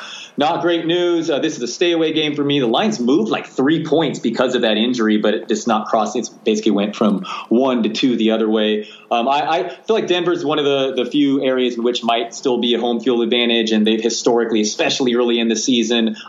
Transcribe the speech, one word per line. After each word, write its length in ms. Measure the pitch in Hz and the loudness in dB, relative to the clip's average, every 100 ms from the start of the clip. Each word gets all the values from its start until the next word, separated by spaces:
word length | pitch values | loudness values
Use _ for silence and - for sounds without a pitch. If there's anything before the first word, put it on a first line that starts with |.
| - - - - | -8 -16 -12 -2
not 240 | 147 170 | 0 0
great 240 | 170 170 160 | 0 0 0
news. 420 | 175 175 170 156 | 0 2 0 0
Uh, 100 | 139 | -2
this 180 | 156 135 | -2 -4
is 40 | |
a 40 | 117 | -8
stay 260 | - 175 | -2 0
away 220 | 170 160 | 2 0
game 200 | 151 151 | 0 0
for 80 | 143 | 0
me. 160 | 143 143 | 0 0
The 80 | 123 | 2
line's 320 | 127 214 - | 2 0 0
moved, 320 | 120 147 220 | 2 2 2
like, 160 | - - | -2 -4
three 380 | - 135 165 | -2 2 2
points 340 | - 147 151 110 | 2 2 2 -2
because 360 | 123 - 127 | -2 0 0
of 80 | 123 | 2
that 160 | 113 107 | 0 2
injury, 400 | 117 120 107 107 | 0 0 2 2
but 160 | 107 | 2
it 140 | 107 - | 0 -2
just 200 | 107 - | -2 0
not 180 | 110 110 | -2 0
crossed. 300 | 117 107 127 | 0 0 -4
It's 140 | 110 | -8
basically 420 | - - 107 110 | -6 -2 0 2
went 240 | 98 104 - | 0 0 0
from 280 | 110 95 92 - - | 0 0 -4 -10 0
one 320 | 113 135 127 | 2 2 0
to 80 | 110 | -2
two 260 | 107 135 113 | 0 0 2
the 140 | 110 | 2
other 180 | 113 110 | 2 2
way. 400 | 110 107 107 107 - - | 2 2 0 -4 -14 -4
Um, 180 | 117 120 | -2 0
I, 180 | 139 151 | 0 0
I 220 | 165 185 | -2 -4
feel 260 | - - | -6 -2
like 120 | 220 - | -2 0
Denver's 360 | 175 175 165 139 | 0 0 -2 -2
one 120 | 151 | 0
of 60 | |
the, 300 | 143 139 135 127 | 0 0 0 -2
the 40 | 120 | -2
few 360 | 147 143 139 | 2 2 2
areas 300 | 135 131 127 117 | 0 0 0 0
in 60 | |
which 200 | 117 123 | -2 0
might 320 | 117 117 113 | 0 -2 -2
still 240 | - 139 120 | -4 -2 0
be 140 | 120 | 0
a 60 | 117 | 0
home 180 | 120 117 | 0 -2
field 220 | 110 120 | 0 0
advantage, 480 | 113 123 120 117 110 | 0 0 0 0 0
and 140 | 110 107 | 0 2
they've 160 | 110 | 0
historically, 600 | 113 - - 120 113 110 | -2 -2 0 2 2 0
especially 520 | 107 - 151 - 131 | -2 -2 -2 0 0
early 240 | 120 123 117 | 2 2 2
in 100 | 117 | 0
the 80 | 110 | 0
season. 600 | - 123 110 120 113 107 | 0 0 2 2 0 -2